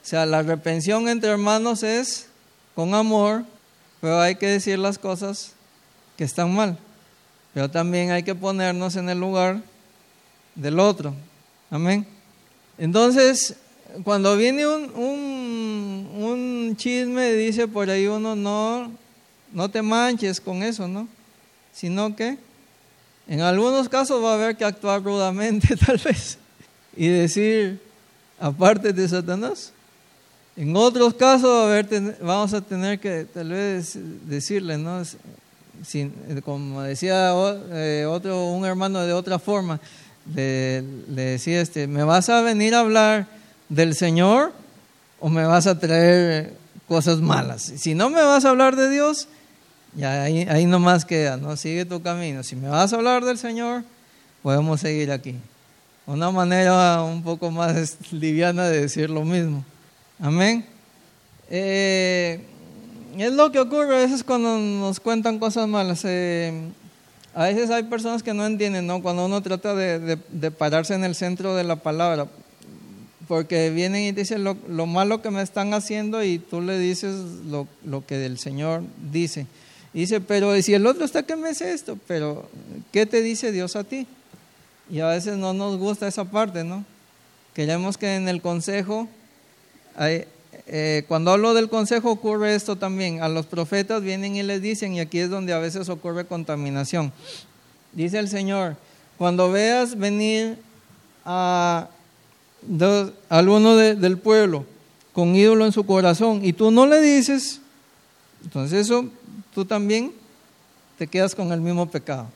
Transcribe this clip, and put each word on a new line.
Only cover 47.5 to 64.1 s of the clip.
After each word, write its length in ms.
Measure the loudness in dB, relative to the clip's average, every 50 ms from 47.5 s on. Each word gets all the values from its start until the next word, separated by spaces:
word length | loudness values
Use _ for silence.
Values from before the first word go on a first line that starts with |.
| -6 -8 -10 -12 -10
Si 180 | -6 -4 -2 0
no 160 | 0 0 2
me 120 | 4 4
vas 220 | 6 6 6 6 6
a 60 | 6
hablar 260 | 6 6 6 6 6
de 140 | 4 2 2
Dios, 380 | 4 2 2 2 0 -2 -8 -12 -16 -20 _ _ _ _ _ _ _ _ _ _ -10
ya 280 | -6 -4 -2 -2 0
ahí, 240 | 0 0 0 0 0 2
ahí 180 | 2 4 4
nomás 380 | 4 4 6 6 6 4 4 2
queda, 320 | 0 0 0 0 0 -2
¿no? 200 | -4 -6 -6 -8
Sigue 280 | -6 -6 -6 -4 -4 -6
tu 180 | -6 -8 -6
camino. 400 | -6 -6 -4 -4 -6 -6 -6 -8
Si 140 | -10 -10 -10
me 120 | -8 -6 -2
vas 240 | 2 2 2 2
a 40 | 2
hablar 280 | 0 2 2 2 2 0
del 140 | -2 -4 -4
Señor, 460 | -6 -8 -6 -6 -4 -4 -4 -6 -8 -12 -20 _ _ _ _ _ _ _ _ _
podemos 380 | -2 0 0 2 2 0 -2 -2
seguir 300 | -2 -4 -2 -2 -2 -2
aquí". 260 | -4 -6 -8 -12 -14 -14 -16 -20 _ _ _ _ _ _ _ _ _ _ _
Una 240 | -8 -4 -2 -2 0
manera 720 | 0 0 2 2 2 4 4 6 6 6 6 6 4 2
un 200 | 0 -2 -4 -6
poco 280 | -6 -6 -6 -4 -4 -6
más 480 | -2 -2 0 0 0 0 -2 -4 -8 -12 -14
<laughs> 60 | -12
liviana 520 | -8 -4 -2 -2 0 2 2 2 2 0 0 2
de 140 | 2 0
decir 280 | 0 -2 -2 -4 -4 -2
lo 140 | -2 -4 -2
mismo. 400 | 0 0 0 0 0 -4 -6 -8 -12 -20 _ _ _ _ _ _ _ _ _
Amén. 440 | -2 0 2 2 2 2 2 0 -4 -10 -20 -20 _ _ _ _ _ _ _ _ _ _ _ -20 _ -8
Eh, 920 | -6 -4 -2 0 0 0 2 2 2 2 2 2 0 0 0 -2 -4 -8 -12 -18 -20 -20 -20 -20 -20 -20 -20 -20 -20 -20 -20 -16 -8 -4
es 140 | -2 0
lo 200 | 4 4 4 6
que 80 | 6 2
ocurre 360 | 0 2 0 0 2 2 4
a 20 | 2
veces 240 | 2 2